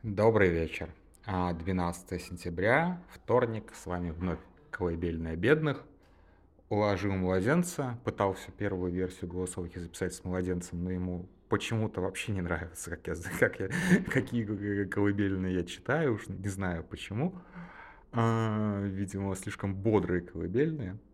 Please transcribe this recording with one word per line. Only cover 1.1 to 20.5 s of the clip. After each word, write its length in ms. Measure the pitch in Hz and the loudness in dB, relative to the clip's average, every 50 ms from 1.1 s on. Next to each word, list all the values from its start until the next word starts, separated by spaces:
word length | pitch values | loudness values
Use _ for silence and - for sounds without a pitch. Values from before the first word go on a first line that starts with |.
| - - - | -20 -14 -6
А, 280 | - 95 90 90 90 | -2 0 0 0 0
двенадцатое 680 | 85 82 82 95 92 92 87 87 87 - - - 92 85 | -2 -2 -2 -2 0 0 0 0 -2 -6 -8 -8 -8 -8
сентября, 800 | - - 90 87 - 87 85 87 92 107 127 151 165 180 180 175 - - | -6 -8 -12 -8 -8 -6 -2 0 4 4 4 4 4 2 -2 -4 -10 -18
вторник, 640 | - - _ - 113 123 123 113 110 107 - - - | -20 -16 _ 2 4 4 4 2 -2 -6 -8 -10 -18
с 120 | - - | -14 -6
вами 240 | 95 87 90 87 87 | -4 -4 -2 -2 -4
вновь 280 | 82 85 90 90 82 78 - - - - - - | -4 -2 -2 -2 -2 -4 -8 -20 -20 -20 -16 -14
«Колыбельная 640 | - - 90 87 85 82 87 85 82 82 82 82 80 | -6 -2 -2 -2 -2 -2 -2 -2 -2 -2 -4 -4 -4
бедных». 480 | 85 92 123 151 156 156 147 131 - - - - - - - - - - - - _ - _ _ - _ - | 0 4 4 4 4 4 -2 -2 -4 -8 -18 -20 -20 -20 -20 -20 -20 -20 -20 -20 _ -20 _ _ -20 _ -2
Уложил 420 | 107 104 107 104 101 90 98 101 98 | 0 2 4 2 2 2 0 0 0
младенца, 840 | 95 92 90 92 95 92 117 151 175 175 175 - - 139 127 117 120 - | 2 2 2 2 4 4 4 4 4 2 0 -4 -4 -6 -6 -6 -4 -6
пытался 480 | 107 104 - 107 98 95 - - - | -6 0 2 2 2 2 -2 -10 -14
первую 400 | - - 104 101 95 90 90 90 | -8 -4 -4 -2 -2 -2 -2 -2
версию 360 | 87 92 92 90 - - - 87 | 0 -2 -2 -2 -4 -8 -10 -6
голосовухи 520 | 87 90 92 87 - 92 87 85 - 90 | -4 -4 -4 -4 -4 -6 -8 -8 -8 -10
записать 340 | 85 85 - - 95 90 - | -10 -10 -6 -4 -4 -4 -6
с 80 | - | -6
младенцем, 600 | - 92 90 92 90 90 90 90 87 - - 85 87 | -6 -2 -2 0 0 0 -2 -2 -4 -6 -6 -4 -4
но 80 | 90 | -2
ему 360 | 92 90 90 92 90 87 87 - - _ _ _ | -2 -2 -2 -2 -4 -6 -8 -12 -16 _ _ _
почему-то 520 | 110 104 - - 117 110 110 107 - 95 | -2 -2 0 0 0 0 0 -2 -2 -2
вообще 300 | 90 95 - - - - | -4 -4 -4 -6 -6 -4
не 100 | 104 92 | -4 -2
нравится, 500 | 87 85 87 82 87 80 - - - 82 | 0 -2 -2 -2 -4 -8 -10 -12 -10 -10
как 140 | 85 - - 87 | -10 -8 -6 -6
я, 60 | 82 82 85 | -6 -6 -6
<laughs> 140 | - - - | -8 2 2
как 180 | - 110 - - | 2 2 2 -4
я, 100 | 95 95 - 180 180 185 180 - 185 - | -6 -2 -2 0 6 6 6 6 4 2
какие 360 | - 135 127 - 123 120 110 | 0 0 0 2 -2 -2 0
г-, 100 | 101 107 | 0 -2
г-, 320 | 98 101 104 101 101 101 | -2 0 0 0 0 0
колыбельные 680 | 95 - 101 101 101 101 101 101 98 98 92 92 92 92 | 0 2 2 4 4 4 4 2 2 2 0 0 2 2
я 80 | 90 87 | 0 0
читаю, 500 | - - - - - 135 160 165 139 113 | -2 -8 -8 -2 0 0 2 2 2 0
уж 140 | 101 - - | 0 -4 -8
не 200 | 98 95 95 104 | -8 -4 -4 -4
знаю 340 | 92 98 98 90 87 82 82 | -2 -2 -2 -2 -2 -2 -4
почему. 500 | - - 90 - - 104 110 147 185 185 - - - - 175 175 - - - - - - - - - | -8 -10 -10 -8 -6 -2 -2 -2 -2 -2 -6 -16 -16 -16 -16 -16 -16 -16 -18 -20 -20 -20 -20 -20 -4
А, 680 | - 117 113 117 113 113 113 110 107 107 107 107 101 101 101 | 0 2 4 4 4 2 2 0 0 0 0 0 0 0 -2
видимо, 500 | 101 95 95 101 95 - 98 98 98 95 | -2 -2 -2 -4 -4 -2 -4 -2 -2 -2
слишком 400 | 92 - 104 - - - 98 95 | -4 -4 -8 -6 -4 -2 -2 -2
бодрые 460 | 98 98 117 107 101 87 87 92 90 | 2 4 6 6 6 6 4 2 0
колыбельные. 800 | 87 - - 82 85 87 | 0 -4 -6 -6 -4 0